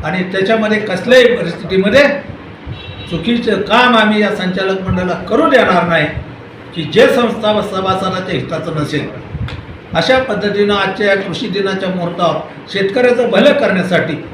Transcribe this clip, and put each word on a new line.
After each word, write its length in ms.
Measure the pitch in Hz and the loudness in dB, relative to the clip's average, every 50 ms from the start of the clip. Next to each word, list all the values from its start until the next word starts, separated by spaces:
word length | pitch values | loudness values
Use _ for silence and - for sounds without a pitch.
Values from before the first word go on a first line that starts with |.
| 151 | -4
आणि 180 | 156 180 185 180 - | -4 -4 -4 -4 -2
त्याच्यामध्ये 460 | 196 190 190 208 226 220 214 208 214 208 | -2 -2 2 2 2 2 2 0 0 -2
कसल्याही 560 | 208 - 185 175 - 240 254 254 233 - - | 0 -4 -4 -4 2 6 6 8 8 6 4
परिस्थितीमध्ये 640 | 175 170 170 165 - - 160 185 190 190 208 - 277 294 285 - - - - - - - - - - - - - - - - - - - - | 2 -2 -4 -6 -6 -6 0 0 2 2 4 6 6 6 4 2 -2 -6 -10 -14 -14 -14 -16 -18 -16 -14 -14 -12 -12 -12 -14 -14 -14 -10 -6
चुकीचं 500 | 170 156 165 226 240 233 - 226 202 190 | -6 -4 0 0 0 0 0 0 0 0
काम 340 | - - 208 247 247 247 240 | 0 2 4 4 4 6 4
आम्ही 240 | 220 208 214 214 208 | 4 4 4 4 2
या 120 | 208 196 - | 2 0 0
संचालक 440 | - 185 180 180 196 190 190 190 190 185 185 | -2 -2 -2 -2 -2 -2 -2 -2 -2 -2 -2
मंडळाला 260 | 185 180 185 180 170 - - - | -2 -2 0 -2 -4 -4 -4 0
करू 200 | 208 269 320 302 | 2 2 4 6
देणार 380 | 269 240 208 - 180 175 170 170 | 6 4 4 4 2 2 2 2
नाही 180 | 165 160 147 - - - - - - - - - - - - - - | 2 0 0 0 -4 -8 -10 -10 -14 -16 -18 -18 -18 -18 -18 -12 -10
की 80 | 170 156 139 | -8 -8 0
जे 140 | 156 208 269 | 4 4 6
संस्था 440 | 254 - 254 240 220 196 196 220 214 | 6 4 2 0 0 -2 -2 0 0
व 80 | 214 208 | 0 0
सभासदाच्या 720 | 185 - 190 190 190 190 185 185 190 185 180 185 185 - 175 | -2 -2 -4 -2 0 0 -2 0 -2 -2 -4 -4 -4 -4 -4
हिताचं 420 | 139 123 - 170 156 - 165 156 | -4 -4 -4 -6 -6 -6 -6 -4
नसेल. 320 | 156 147 135 151 143 - - - - - - - - - - - - - - - - - - - | -4 -4 -2 -4 -4 -4 -6 -10 -12 -12 -12 -8 -8 -8 -8 -8 -12 -14 -16 -18 -18 -14 -4 -2
अशा 240 | 165 - - 262 262 | -2 2 2 2 2
पद्धतीनं 520 | 262 - 208 180 208 202 180 202 208 202 202 | 2 0 -4 -2 -2 -2 0 2 2 2 2
आजच्या 320 | 196 190 190 190 - 208 | 0 0 -2 -2 0 2
या 100 | 196 196 | 2 2
कृषी 320 | 196 196 - 165 - 247 196 | 0 0 -4 -6 -6 -4 -4
दिनाच्या 400 | 185 202 196 196 196 190 190 180 | -2 -2 -2 -2 -2 -2 -4 -4
मुहूर्तावर 500 | 180 180 170 170 170 185 175 160 147 143 - - - - - - | -4 -4 -4 -4 -2 0 0 0 0 -2 -6 -10 -14 -16 -14 -8
शेतकऱ्याचं 580 | - 196 196 196 - 247 247 247 233 240 233 202 | -4 -2 -2 0 2 2 2 4 4 2 0 2
भलं 220 | 196 196 254 294 | 2 4 4 4
करण्यासाठी 640 | - - 226 196 185 185 165 - 180 160 131 156 151 - - - | 4 4 0 0 0 -2 0 0 0 0 0 -2 -6 -8 -8 -14